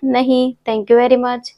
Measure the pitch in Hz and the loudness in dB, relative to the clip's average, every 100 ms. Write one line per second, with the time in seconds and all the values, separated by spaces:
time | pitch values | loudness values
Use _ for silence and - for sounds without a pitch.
0 | 269 247 262 254 254 247 - 220 208 233 | -4 -2 0 0 0 -6 -6 -6 2 2
1 | 247 254 247 247 - | 4 2 0 -8 -12